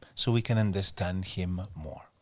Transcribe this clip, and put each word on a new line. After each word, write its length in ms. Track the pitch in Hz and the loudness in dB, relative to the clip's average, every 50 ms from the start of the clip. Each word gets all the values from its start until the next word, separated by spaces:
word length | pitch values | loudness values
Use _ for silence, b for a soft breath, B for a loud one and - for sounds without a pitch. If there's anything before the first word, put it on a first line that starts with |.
| b b b | b b b
so 160 | b - 123 | b 2 4
we 100 | 117 117 | 4 4
can 160 | 113 - 117 | 4 4 4
understand 680 | 110 107 104 90 98 95 - - - 95 90 92 95 92 - - | 4 4 4 2 0 0 -2 -2 -2 -2 -2 -2 -2 -4 -4 -4
him 240 | 95 90 90 90 90 95 101 - | -2 -2 -2 -2 -2 -4 -6 -10
more." 340 | 80 78 71 65 - - - _ _ | -10 -10 -10 -10 -12 -14 -18 _ _